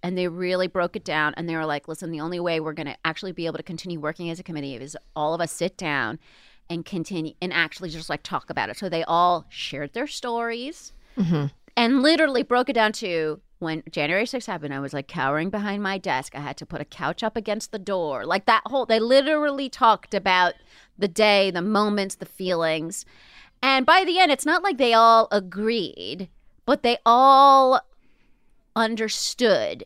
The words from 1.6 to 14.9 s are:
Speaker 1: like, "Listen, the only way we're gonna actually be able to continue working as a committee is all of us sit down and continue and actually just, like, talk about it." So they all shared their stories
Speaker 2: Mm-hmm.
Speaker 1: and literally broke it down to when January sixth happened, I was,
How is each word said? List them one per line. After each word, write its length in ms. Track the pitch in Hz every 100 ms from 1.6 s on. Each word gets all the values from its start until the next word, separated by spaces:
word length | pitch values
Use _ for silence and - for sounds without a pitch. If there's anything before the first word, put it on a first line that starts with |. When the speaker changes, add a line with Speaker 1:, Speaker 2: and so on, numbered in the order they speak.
| 156
Speaker 1:
like, 220 | 147 -
"Listen, 220 | 156 170
the 120 | 160
only 180 | 160 175
way 200 | 175 160
we're 140 | 156
gonna 220 | 156 143 - 165
actually 280 | 160 196
be 120 | 170 165
able 120 | 156
to 60 |
continue 360 | - 165 185 165
working 300 | 151 160 170
as 100 | 165
a 40 |
committee 320 | 175 151 139 120
is 220 | 139 - - 156
all 180 | 151 170
of 60 |
us 100 | 165
sit 260 | - 180 -
down 400 | 165 139 113 151 _ _ _ _ -
and 140 | 170 -
continue 480 | 180 160 180 156 -
and 100 | 185
actually 360 | 170 160 - 180
just, 200 | 160 160
like, 140 | 147
talk 260 | - 175 -
about 200 | - 104
it." 80 | -
So 100 | 190
they 140 | 165
all 420 | - 170 175 170 -
shared 440 | - - 139 143
their 140 | 226 285
stories 840 | - 240 233 233 233 262 - - - _ -
Speaker 2:
Mm-hmm. 300 | 170 156 143 - _ -
Speaker 1:
and 240 | 233 269
literally 400 | 285 320 302 254
broke 260 | - 247 262
it 40 |
down 200 | 233 214
to 480 | - 202 165 156 151 _ _
when 240 | 165 160 160
January 340 | 160 147 185 233
sixth 220 | 254 226
happened, 260 | 175 147
I 60 | 139
was, 140 | 139